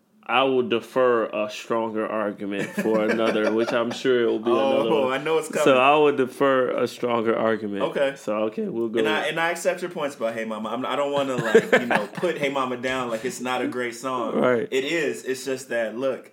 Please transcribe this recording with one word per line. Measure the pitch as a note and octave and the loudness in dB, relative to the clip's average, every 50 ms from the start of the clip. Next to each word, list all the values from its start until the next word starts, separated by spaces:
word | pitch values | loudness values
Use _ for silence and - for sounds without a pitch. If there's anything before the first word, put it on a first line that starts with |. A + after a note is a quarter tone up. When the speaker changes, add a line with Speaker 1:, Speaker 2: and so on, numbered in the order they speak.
| _ _ _ _ - | _ _ _ _ -6
Speaker 1:
I | - A#2 B2+ C3+ | 0 2 2 4
will | C3+ C3 B2+ A#2+ G#2 | 4 2 2 2 2
defer | A#2 A2+ - - - C3 B2+ B2 A#2+ A2+ G#2+ | 0 -2 -2 -2 0 2 4 4 4 2 0
a | - - G#2+ G#2+ G#2+ | 0 -2 -4 -4 -4
stronger | - - - - A#2 A2+ A2+ A2+ G#2+ A2 G#2+ | -6 -12 -6 -2 -2 -2 0 -2 -2 -2 -2
argument | - G#2+ A2 G#2 G#2 G2 - G#2 G2 G2+ G2 G2 - | -2 -2 -2 -2 -2 -4 -4 -6 -4 -4 -4 -4 -4
for | - G#2 G2 A2 A2 A2 G#2+ | -4 -2 0 2 2 2 2
Speaker 2:
<laughs> | A2 | 2
Speaker 1:
another, | A2+ A2+ A2+ A2 G#2 G#2+ G#2+ G#2 | 2 2 2 2 2 2 2 2
which | G#2+ A2+ A#2 - | 2 2 0 2
I'm | C3 A#2 A#2 A#2+ | 0 0 0 -2
sure | - - - C3 B2 A#2+ | -4 -2 0 2 4 4
it | A#2 | 4
will | A2 A2+ A2 | 2 0 0
be | A2 A#2+ | 2 2
Speaker 2:
Oh, | A#2 A2 C3+ C3+ C3 - | 2 4 4 2 2 2
Speaker 1:
another | A2+ A2+ A#2 C#3 | 2 2 2 2
one. | C3 B2+ | 2 2
Speaker 2:
I | C3 C#3 | 0 -2
know | D3 D#3 D#3+ D#3 | 0 0 0 0
it's | D3+ - | 0 0
coming. | - E3+ D3+ | -2 2 4
Speaker 1:
So | D3+ C3 | 6 6
I | B2+ C3 C#3+ D3+ | 6 6 6 6
will | D#3 D3+ C#3+ - | 6 6 4 4
defer | C3 C3 B2+ - - C#3 C#3 C3+ B2+ B2+ - | 2 0 -2 0 0 2 2 4 2 2 0
a | - - B2 A#2 | 0 0 -2 -2
stronger | - - - A#2+ A#2 A#2 A2 A2+ - | -2 -4 -2 0 0 2 2 2 0
argument. | - A2+ A2+ A2 G2+ A2 G2+ G2+ G2 | 2 2 0 0 0 -2 -6 -4 -2
Speaker 2:
Okay. | G#2+ D#3+ - D#3 C#3 C3+ C#3 | -4 -2 0 0 0 0 -2
Speaker 1:
So, | - - G#2+ G#2+ G#2+ A2 | -6 -6 -4 -2 -2 -2
okay, | A2 - A3+ G#3+ | -2 -2 -4 -6
we'll | G3 A#2 A2+ A#2 A2+ | -4 -2 -2 -4 -2
go | A2 A2+ | 0 0
Speaker 2:
And | A2 D#3 | 0 0
I, | D#3 D3 | 0 0
Speaker 1:
with | C#3 D#3 | -2 -2
Speaker 2:
and | D#3+ E3 | -2 0
I | E3 E3+ | -2 -2
accept | F3 F3 - F3+ F3 F3+ | -2 -2 -2 -2 -2 -2
your | F3+ F3 | -6 -8
points | F3 E3 D3 C#3 - | -6 -6 -6 -6 -4
about | - A2+ A2+ A#2 | -4 -4 -4 -4
Hey | A2+ A2 | -4 -6
Mama. | A2 G#2+ G#2+ A2 G#2+ | -6 -6 -6 -4 -4
I'm, | A2+ B2+ B2+ | -4 -4 -2
I | G#2+ C3 | -2 -2
don't | C#3+ C#3+ C#3+ | -2 -2 0
wanna, | C#3+ C#3+ C#3 C3+ B2+ | 0 0 0 0 -2
like, | A#2+ A#2 A2 - A3+ - - C4 - | -2 -2 4 4 4 4 4 2 2
you | - | 2
know, | A#2+ - - G#3 | 2 0 -2 -2
Speaker 1:
<laughs> | - - | -4 -6
Speaker 2:
put | - F#3+ F3 D#3 C#3+ | -4 -2 -2 -2 0
Hey | D3 C3+ | -2 -2
Mama | C#3 C#3 B2+ B2 B2+ A#2+ | 0 0 -2 -2 -4 -4
down | B2 C3 C3 C3 B2 A#2+ | -4 -4 -2 -2 -2 -4
like | A2+ A2 B2+ | -4 -4 -4
it's | B2 B2 - | -6 -6 -4
not | B2 B2+ B2+ B2 | -4 -4 -2 -2
a | A#2+ G#2+ | -2 -4
great | A#2+ B2 B2 A#2+ A#2 | -4 -4 -6 -6 -6
song. | - C3+ C3 B2+ B2 A2+ A2 - | -6 -6 -4 -4 -2 -4 -2 0
Speaker 1:
Right. | - C#3+ B2+ B2 A2+ - - | 2 4 4 4 2 0 -2
Speaker 2:
It | B2+ C3+ C#3 | -2 -2 -2
is. | D3+ E3+ E3 D3 B2+ A#2 - - | 0 -2 0 -2 -2 -4 -6 -6
It's | B2 C3 C3 - | -6 -6 -6 -4
just | C3+ C3 B2 - - | -6 -6 -6 -6 -6
that, | A#2 A#2 A2+ G#2+ G#2+ B2 | -4 -4 -4 -4 -4 -4
look, | C3+ C3+ A#2 - - - | -4 -4 -4 -4 -10 -20